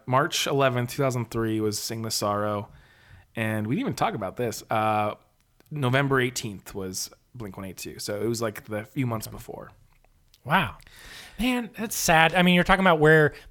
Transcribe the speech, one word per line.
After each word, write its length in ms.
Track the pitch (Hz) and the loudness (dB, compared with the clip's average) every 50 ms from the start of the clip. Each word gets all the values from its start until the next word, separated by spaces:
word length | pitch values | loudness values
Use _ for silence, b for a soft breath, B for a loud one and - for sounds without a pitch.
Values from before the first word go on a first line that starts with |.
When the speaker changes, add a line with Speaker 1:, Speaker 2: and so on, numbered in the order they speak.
| _ | _
Speaker 1:
March 420 | - 127 131 151 170 - - - | 0 2 2 2 2 -2 -2 -2
eleventh, 440 | - 147 139 139 131 123 123 120 123 | 0 2 2 2 2 2 0 -2 -4
two 100 | - 143 139 | -2 -2 -2
thousand 260 | 131 120 123 117 - | 0 0 -2 -4 -4
three 280 | - 117 113 110 110 110 | -4 -2 -2 0 0 0
was 180 | 107 107 101 | 0 -2 -2
Sing 260 | - - - 117 113 113 | -4 -6 -8 -8 -8 -6
the 80 | 113 | -6
Sorrow, 580 | - - 113 104 104 104 104 104 104 101 104 b b b b b b b b b b b b _ - | -4 -2 -2 0 0 0 -2 -2 -2 -4 -6 b b b b b b b b b b b b _ -6
and 320 | 117 113 110 110 107 104 | -4 -2 -2 -2 -2 -2
we 80 | 107 131 | -2 -2
didn't 120 | 208 277 | -2 -2
even 80 | 151 131 | -4 -2
talk 180 | - - 226 202 | -2 -2 -2 -2
about 240 | 110 101 92 92 | -4 -8 -8 -6
this. 260 | - 123 113 98 - - - | -4 -4 -4 -4 -6 -6 -4
Uh, 440 | 120 110 107 110 107 107 104 104 - - _ _ _ _ _ _ _ _ _ - | -2 0 0 0 0 0 0 -2 -4 -8 _ _ _ _ _ _ _ _ _ -12
November 500 | 151 147 135 123 127 135 143 135 135 131 | -6 -4 -2 0 2 2 2 2 2 2
eighteenth 520 | 123 127 123 - - 113 98 90 - - - | 0 0 -2 -6 -8 -10 -10 -12 -16 -14 -10
was 380 | 98 95 95 92 - - - - - _ _ - | -8 -8 -8 -8 -8 -10 -10 -14 -20 _ _ -16
Blink 220 | 123 110 98 95 | -14 -14 -12 -12
one 80 | - 98 | -12 -12
eighty-two, 340 | 92 87 - - 90 - - | -12 -12 -12 -12 -12 -12 -10
so 200 | - - 104 104 | -8 -6 -4 -2
it 80 | 107 | -2
was, 140 | 113 117 113 | -2 -2 -2
like, 220 | 117 110 107 - - | -4 -6 -6 -8 -10
the 200 | - 107 104 107 | -8 -8 -8 -8
few 200 | - - 147 127 | -6 -6 -4 -4
months 220 | 120 113 110 - | -2 -4 -6 -8
before. 420 | 110 107 107 - - - - - - - _ _ _ _ _ _ _ _ _ _ _ _ _ - | -10 -14 -16 -14 -14 -14 -14 -16 -18 -20 _ _ _ _ _ _ _ _ _ _ _ _ _ -4
Speaker 2:
Wow. 320 | 127 156 190 156 92 - - B B B B B B B B B B B | 0 0 0 0 -2 -6 -12 B B B B B B B B B B B
Man, 320 | - 220 254 247 247 233 - - | -2 0 0 0 -2 -4 -6 -8
that's 180 | - 220 208 - | -8 -8 -6 -4
sad. 380 | - - - 170 160 160 165 165 | -2 2 4 6 6 6 6 6
I 80 | 180 | 4
mean, 140 | 175 180 180 | 4 6 6
you're 80 | 180 170 | 4 4
talking 200 | - 190 185 190 | 4 4 4 6
about 160 | 185 165 156 | 4 4 6
where 340 | 147 156 160 156 151 143 B B B B | 8 8 8 8 6 4 B B B B